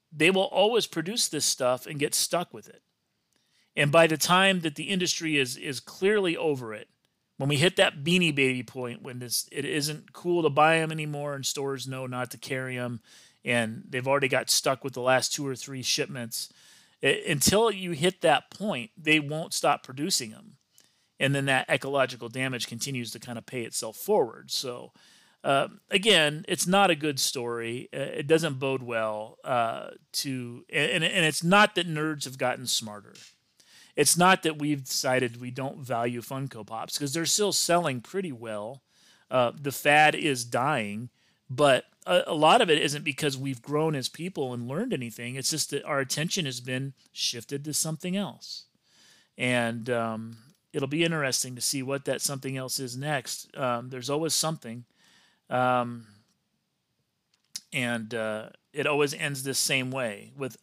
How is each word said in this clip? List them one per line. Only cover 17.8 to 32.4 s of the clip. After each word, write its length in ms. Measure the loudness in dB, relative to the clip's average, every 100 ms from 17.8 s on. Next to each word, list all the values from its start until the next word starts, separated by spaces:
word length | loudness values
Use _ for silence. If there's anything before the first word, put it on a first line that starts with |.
| -4
hit 280 | 0 0 2
that 320 | 4 4 2
point, 400 | -8 -4 -4 -8 -4
they 240 | 4 4
won't 320 | 2 -6 -4
stop 300 | 0 2 2
producing 500 | -2 -6 -2 -2 -2
'em. 240 | -12 -20 -20 _ _ _ _ _ 0
And 140 | 2 2
then 100 | 4
that 240 | 2 2
ecological 600 | -2 0 2 0 -2 -10
damage 360 | -4 -4 -4 -6
continues 460 | -6 -6 -6 -8
to 80 | -12
kind 180 | -12 -12
of 80 | -8
pay 160 | -8
itself 340 | -6 -6 -8 -8
forward. 540 | 0 2 2 -4 -8
So, 420 | -6 -6 -8 -14 _ _ _ _ _
uh, 240 | 2 2 2 -6 _
again, 520 | 0 4 6 4 0 -4
it's 180 | -2 2
not 240 | 4 4
a 60 | 4
good 240 | 0 -2
story. 720 | -2 -2 -4 -4 -4 -6 -8
Uh, 60 | -8
it 280 | -6 -6 2
doesn't 300 | 4 4 -2
bode 240 | -2 -2
well, 560 | -2 -2 0 -2 -8 -12
uh, 480 | -2 0 0 -2 -10 -16 _
to, 520 | -6 -4 -6 -8 -12 -6
and, 300 | -2 0 0
and 220 | 0 2 2
it's 180 | 2
not 320 | 4 6 6 4
that 120 | -2
nerds 380 | -2 -2 -4 -8
have 140 |
gotten 260 | -2